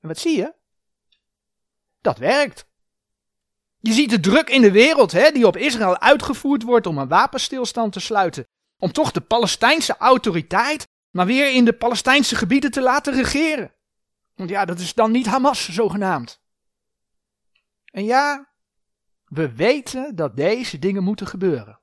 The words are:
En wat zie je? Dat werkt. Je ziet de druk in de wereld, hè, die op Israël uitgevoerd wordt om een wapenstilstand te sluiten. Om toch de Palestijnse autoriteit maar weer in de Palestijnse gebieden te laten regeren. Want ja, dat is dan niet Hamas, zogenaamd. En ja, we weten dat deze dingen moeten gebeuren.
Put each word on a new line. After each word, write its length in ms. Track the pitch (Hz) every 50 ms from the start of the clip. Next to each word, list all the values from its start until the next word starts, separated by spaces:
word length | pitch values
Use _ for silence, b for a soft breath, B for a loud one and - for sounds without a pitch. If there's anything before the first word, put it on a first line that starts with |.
En 80 | _ 160
wat 100 | 160 -
zie 180 | - 339 311
je? 180 | 233 180 302 339 _ _ _ _ _ _ _ _ _ _ _ _ _ _ _ _ _ _ _ _ _ _ _ _ _ _ _ _ _
Dat 180 | _ 226 127 104
werkt. 480 | 120 156 - 285 294 - - - - _ _ _ _ _ _ _ _ _ _ _ _ _ _ _ _ _ _ _ _ _ _ _
Je 120 | - 220
ziet 180 | 220 240 302 240
de 100 | 220 214
druk 280 | 151 185 196 302 320 -
in 140 | 254 269
de 100 | 240 202
wereld, 400 | 185 208 240 302 320 302 247 -
hè, 180 | - 170 240 311
die 160 | 311 269 240
op 100 | 196 165
Israël 420 | - 220 294 247 226 220 185 180 -
uitgevoerd 640 | - 233 285 277 - - 269 - - 277 285 269
wordt 240 | 226 240 240 233 196
om 120 | 185 160 139
een 100 | 135 127
wapenstilstand 840 | 156 185 240 269 - 269 - - 277 262 247 220 - 240 226 214
te 80 | 185 185
sluiten. 460 | - - 226 202 190 175 - - 123 _ _ _ _ _ _ _
Om 140 | - 180
toch 200 | - - 311 233
de 80 | - 262
Palestijnse 760 | - _ 220 240 233 185 - - - 240 302 330 - - 220
autoriteit 920 | _ - 240 254 254 - 220 175 165 - _ 175 190 233 277 302 - - _ _ _ _ _
maar 160 | _ 175 180
weer 280 | 185 247 262 285 277 262
in 100 | 254 240
de 80 | 233
Palestijnse 640 | 226 _ - 240 247 196 - 262 262 285 262 - 247
gebieden 340 | - 226 175 247 277 262 285
te 120 | 220 285
laten 320 | 262 254 247 294 - 294 262
regeren. 600 | 262 262 - - 277 320 320 302 277 190 - _ _ _ _ _ _ _ _ _ _ _ _ _
Want 160 | _ 190 170
ja, 140 | 196 196 196
dat 140 | 180 180 175
is 160 | 180 170 -
dan 160 | - 220 220
niet 160 | 226 247 262
Hamas, 420 | 220 202 262 254 294 262 - - -
zogenaamd. 720 | 165 180 226 196 165 202 196 190 175 143 120 - - _ _ _ _ _ _ _ _ _ _ _ _ _ _ _ _ _ _ _ _ _ _ _ _ _ _ _ _ _ _
En 200 | _ _ 196 202
ja, 480 | 214 240 262 285 294 294 285 277 _ _ _ _ _ _ _ _ _ _ _ _ _ _ _ _
we 300 | _ 147 143 160 139 113
weten 600 | 113 156 226 277 294 254 - - 254 262 302 233
dat 200 | 165 160 139 104
deze 420 | 120 147 180 214 247 254 - - 151
dingen 240 | 131 190 196 202
moeten 240 | 185 190 214 - 196
gebeuren. 540 | - - 190 190 185 156 123 104 104 107 _